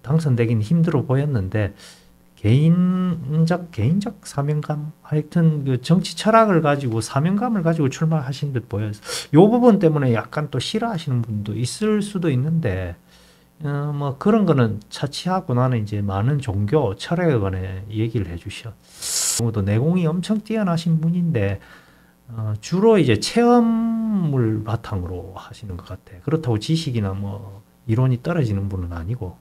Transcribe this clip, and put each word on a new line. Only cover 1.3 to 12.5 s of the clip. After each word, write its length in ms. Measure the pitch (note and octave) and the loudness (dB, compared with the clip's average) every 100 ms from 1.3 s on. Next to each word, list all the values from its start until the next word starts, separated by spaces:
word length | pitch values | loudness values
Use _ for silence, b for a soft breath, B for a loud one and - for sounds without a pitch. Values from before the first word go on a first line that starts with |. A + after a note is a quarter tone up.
| B2+ F#2 G#2+ G2 B B B B _ _ | -2 -2 -2 -2 B B B B _ _
개인적, 1400 | _ G#2 C3 D#3+ F3 F3+ F#3 F3+ E3 B2+ D#3 E3 F3 F3 | _ 2 4 4 4 2 2 0 -2 -2 0 2 0 -4
개인적 540 | - G#2+ F#3+ A#3 - | -2 0 0 -2 -10
사명감? 680 | - - C#3+ D3+ D3 D3+ D3+ - | -10 -4 -2 -2 -4 -6 -8 -14
하여튼 640 | - D3+ D3+ F3 E3 D3+ | -4 -4 0 2 2 2
그 160 | C3+ B2+ | -2 -2
정치 340 | - F3+ - | 2 2 2
철학을 460 | - G#3 A3+ A3 E3+ | -2 4 6 6 4
가지고 400 | D3 C#3+ C3+ A2+ | 4 0 0 -2
사명감을 640 | A2 C3+ E3 G3+ B3 G#3+ | -2 0 0 0 0 0
가지고 260 | E3 E3 C3+ | 0 2 0
출마하신 640 | - D#3+ D#3+ C3 C3+ C#3+ | 0 0 0 -2 -6 -4
듯 160 | B2+ - | -4 -4
보여서 320 | G2+ G#2+ G#2 B B B | -4 -4 -6 B B B
요 160 | D3 G#3 | 6 8
부분 300 | A#3+ B3 G3+ | 6 6 6
때문에 340 | D#3+ D3+ C3 | 4 2 2
약간 360 | A2+ - D3 D3 | 0 -2 -6 -4
또 80 | C3 | -4
싫어하시는 640 | - A3 A#3 F#3 D3 B2 | -4 -4 -4 -4 -2 -2
분도 320 | A2+ G#2 G#2 | -2 -4 -4
있을 480 | G#2 B2 - G#3+ G#3+ | -4 -4 -2 0 0
수도 280 | G3+ F#3 E3+ | -2 -2 0
있는데 680 | B2+ D3 | 0 0